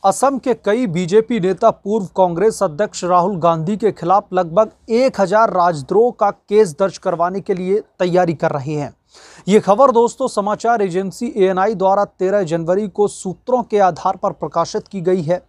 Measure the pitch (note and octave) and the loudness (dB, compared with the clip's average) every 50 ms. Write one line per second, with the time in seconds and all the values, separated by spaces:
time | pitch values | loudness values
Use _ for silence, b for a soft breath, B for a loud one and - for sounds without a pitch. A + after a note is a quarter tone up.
0 | _ G3 F#3+ - - C4+ C4+ B3 - C4+ A#3 A3+ _ G3+ G#3 A#3 B3+ G#3+ D#3 F3 | _ 0 0 2 0 0 0 0 -2 -4 -4 -2 _ -2 -2 0 -2 -2 -2 -4
1 | F#3 E3+ F3+ G#3+ A3 - B3 A3+ E3+ F#3 F#3+ - - A3+ - _ _ G3 G#3 A3 | -4 2 2 2 2 2 -2 -2 -2 -2 -2 2 2 2 2 _ _ -4 -4 -2
2 | G3 E3 _ - F#3+ F3+ E3+ E3 G3 A3 G#3+ - G3+ F#3 D3+ D3 - - - - | -4 -4 _ 0 0 0 2 0 0 0 0 0 -4 -4 -2 -4 -6 -6 -6 -8
3 | - F3 F3 F3+ E3+ F3+ G#3 E3+ D3+ E3+ E3+ E3 D#3+ D#3+ G#3+ F#3+ A#3 G#3 - - | -4 0 2 2 2 2 -2 0 0 0 0 0 -2 -4 -4 0 -2 -2 -2 -2
4 | - E3 F#3 G3+ G3+ _ F#3+ F3+ F#3 E3 D#3+ F#3+ A3 G#3+ - _ _ - A3+ A3+ | -2 0 0 0 0 _ -2 -2 -2 0 0 0 0 0 -2 _ _ -2 0 2
5 | C4 C4+ - - G3 F3 F#3 G#3+ A3+ A3 A3 F#3 F3 F3 F3 D3+ C3+ - - G3+ | 2 0 0 0 -2 0 2 2 2 2 2 2 0 0 0 -2 -6 0 2 2
6 | A3+ B3 - _ G#3+ G3+ G3+ _ _ _ G3+ G#3 A3 F#3 D3 _ G3 G3 - - | 2 2 2 _ -2 -2 -2 _ _ _ 2 2 2 2 2 _ -2 -2 -2 -4
7 | - F#3+ F3 D#3+ E3+ F3 F#3 G3 - - G3 F3 F#3 F#3 G3 G#3+ - _ _ _ | -6 -6 -2 -2 -2 -2 -2 -6 -6 -6 -6 -4 -2 -2 -2 -2 -4 _ _ _
8 | F#3+ F3+ E3+ F3+ F3+ E3+ E3+ C3+ - D#3+ D3+ D3 B2+ C#3+ D#3 D3+ C#3+ A#2+ - _ | -4 0 2 2 2 2 -2 -2 -2 -2 -2 -4 -6 -6 -6 -6 -6 -8 -10 _
9 | _ B B B B B B B B - F#3+ G#3+ - - G3 G#3 C4+ C4+ A#3+ A3+ | _ B B B B B B B B 2 2 2 4 4 4 6 6 4 6 4
10 | A#3 A#3 - _ C4 B3 - - G3+ G3+ G#3 G3+ - A3+ A#3+ A#3 G#3 G3 E3 F#3 | 2 0 0 _ -6 -4 -4 -4 -2 -2 -4 -2 0 0 0 0 0 -2 -2 -4
11 | G3 F#3+ E3+ - A#3+ A#3+ - A#3 F#3+ F#3 F#3+ F3+ F#3+ G#3+ A3+ F3 F#3 F#3+ G3 G3+ | -6 -6 -8 -8 -10 -8 0 0 2 2 2 2 0 0 0 0 2 2 2 2
12 | G3+ G3+ _ _ F#3 F#3 G3 G#3 G3 D#3 D#3+ E3 E3 D#3+ F3+ G3 G#3+ G3+ - - | 0 -2 _ _ -2 0 0 0 0 0 -2 -4 0 0 0 0 -2 -4 -2 -2
13 | G#3 G3 - - - F#3+ E3+ - _ - B3+ B3 A#3 - - G#3 G3 F#3 E3+ C3+ | -2 -2 -2 -6 -10 -10 -10 -10 _ -2 -2 -2 -2 0 0 2 2 2 2 0
14 | - F#3 F#3+ F#3+ - G3 D#3+ _ - D3+ - E3 C3+ - - G#3+ G#3+ _ - G3 | -2 -4 -4 -2 -4 -6 -6 _ -10 -6 -2 -4 -4 -2 -4 -10 -10 _ -12 -6
15 | E3+ F3+ F#3 F#3+ D#3+ C#3+ F3 F3+ _ | -2 -2 -2 0 0 -2 -4 -4 _